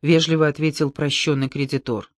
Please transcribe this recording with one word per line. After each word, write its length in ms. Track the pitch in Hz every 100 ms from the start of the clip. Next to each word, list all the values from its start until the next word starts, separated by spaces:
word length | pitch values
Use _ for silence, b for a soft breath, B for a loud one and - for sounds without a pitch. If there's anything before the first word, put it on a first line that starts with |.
вежливо 460 | 147 160 160 160 156
ответил 420 | 147 156 147 143
прощённый 580 | 143 147 - - 143 135
кредитор. 600 | - 135 139 - 110 -